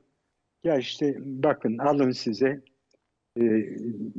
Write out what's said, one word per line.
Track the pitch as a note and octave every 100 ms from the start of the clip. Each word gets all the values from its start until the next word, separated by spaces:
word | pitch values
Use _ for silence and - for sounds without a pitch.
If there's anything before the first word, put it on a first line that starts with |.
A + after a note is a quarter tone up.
| _ _ _ _ _ _
ya | E3 C#3+
işte | A#2+ - D3 B2+
bakın | C3+ C3 D3 C#3 A#2 A#2
alın | C#3+ C#3+ C3
size, | B2 A#2+ G#2 C3 C#3+ - _ _ _ _ _ _ -
e, | A#2 A2 G#2 - A2+ G#2 -